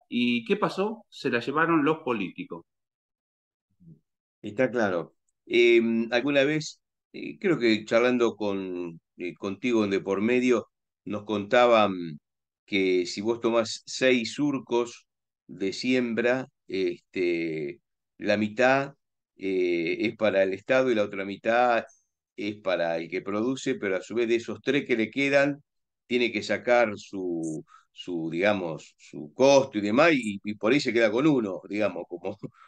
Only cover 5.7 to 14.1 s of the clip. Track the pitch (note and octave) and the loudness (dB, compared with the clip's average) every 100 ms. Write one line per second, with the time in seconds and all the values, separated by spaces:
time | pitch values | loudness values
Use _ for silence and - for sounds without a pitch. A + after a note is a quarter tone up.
5.7 | A#2 A2+ A2+ A2+ A#2+ C#3 C#3+ C#3 D#3 D#3 | 6 4 0 0 0 0 2 2 0 -6
6.7 | - _ _ _ - - - G3 C#3+ A#2 | -14 _ _ _ -14 -14 -4 0 2 2
7.7 | G#2+ - A#2 B2 B2 A2+ G#2+ G#2 G2 F#2 | 2 2 2 2 2 0 0 -4 -4 -6
8.7 | F2+ F2 E2 _ - F2+ D#2+ G2+ F#2+ B2+ | -8 -8 -12 _ -12 -12 -8 -8 -6 0
9.7 | A2+ G2+ F#2+ E2+ F#2+ A2 B2 B2+ A#2 - | 2 2 0 -2 0 2 2 4 2 0
10.7 | _ _ _ - G#2 G#2 G#2 G2+ B2 B2 | _ _ _ -10 -8 -4 -4 2 4 6
11.7 | A2+ G#2 F#2 E2+ D2+ _ _ _ _ - | 6 4 0 -8 -12 _ _ _ _ -6
12.7 | G2 F#2+ F2+ F2 - G#2+ A#2 A#2 A2+ A2 | 0 2 2 0 -4 -4 -2 0 0 0
13.7 | - - - C3 | -4 -12 -2 2